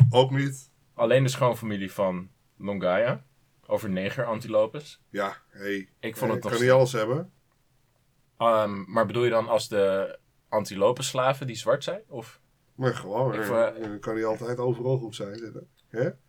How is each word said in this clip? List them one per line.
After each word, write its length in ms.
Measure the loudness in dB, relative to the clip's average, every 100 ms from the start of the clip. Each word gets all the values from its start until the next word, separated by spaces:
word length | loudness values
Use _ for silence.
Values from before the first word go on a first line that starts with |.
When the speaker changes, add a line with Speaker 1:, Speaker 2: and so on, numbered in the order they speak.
| 6
Speaker 1:
Ook 200 | 8 6
niet. 400 | 4 -2 -4 -16 _ _
Speaker 2:
Alleen 280 | -2 4 4
de 60 | 4
schoonfamilie 640 | 2 0 0 -4 -6 -6
van 360 | -2 -2 -2 -8 _ _ -12
Longaya. 680 | -8 -2 0 2 0 -2 -8 _ _ _ -6
Over 240 | -4 -2
neger-antilopes. 1080 | -4 -4 -4 -4 -4 0 0 0 -2 -16 -20 _
Speaker 1:
Ja, 260 | -6 -6 -6 _
hey. 400 | -10 -6 -6 -6 _
Speaker 2:
Ik 160 | -10 -4
vond 40 |
Speaker 1:
Hey, 100 | -4
Speaker 2:
het 100 | -2
toch 80 | -2
Speaker 1:
kan 80 | 2
niet 100 | 6
alles 220 | 6 6
hebben. 400 | 0 -2 -4 -6 _ _ _ _ _ _ _ _ _ _ -2
Speaker 2:
Ehm, 460 | 2 2 0 -4 -4
maar 140 | 0 0
bedoel 180 | 2
je 60 | 0
dan 180 | 0 2
als 200 | 0 0
de 500 | 0 2 2 -4 -8 _ _ -4
antilopenslaven 1000 | -2 -2 2 2 2 -2 0 0 0 -4
die 100 | -6
zwart 280 | -2 -2
zijn? 160 | -2 -10 -10
Of? 320 | -14 -14 -20 _ _ _
Speaker 1:
Nee, 180 | -4 -2
gewoon. 380 | -2 -4 -2 -2
Speaker 2:
Ik 60 | -2
Speaker 1:
Hè. 60 | 0
Speaker 2:
vo- 340 | 2 0 -2
Speaker 1:
Dan 180 | -8 -8
kan 140 | -6
niet 100 | -4
altijd 340 | -2 -2 -4 -2
overal 400 | -2 0 0 -2
goed 160 | -4
zijn. 380 | -10 -12 -12 -14 -14 -18 _ _
Hè? 200 | -4 -4 -4